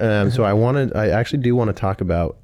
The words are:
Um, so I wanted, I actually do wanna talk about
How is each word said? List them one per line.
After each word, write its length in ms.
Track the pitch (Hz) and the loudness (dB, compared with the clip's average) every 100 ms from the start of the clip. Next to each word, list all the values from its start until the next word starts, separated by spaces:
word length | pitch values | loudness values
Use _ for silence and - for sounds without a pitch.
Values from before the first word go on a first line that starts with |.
Um, 280 | 113 104 101 | 0 2 2
so 120 | 123 | 2
I 80 | 104 | 2
wanted, 420 | 104 120 139 131 - | 2 2 0 -2 -2
I 140 | 107 | 0
actually 280 | 101 117 147 | 0 0 -2
do 120 | 120 123 | 0 0
wanna 160 | 110 | 0
talk 300 | 95 98 98 | -2 -4 -2
about 340 | 90 85 82 - | -2 -2 -2 -6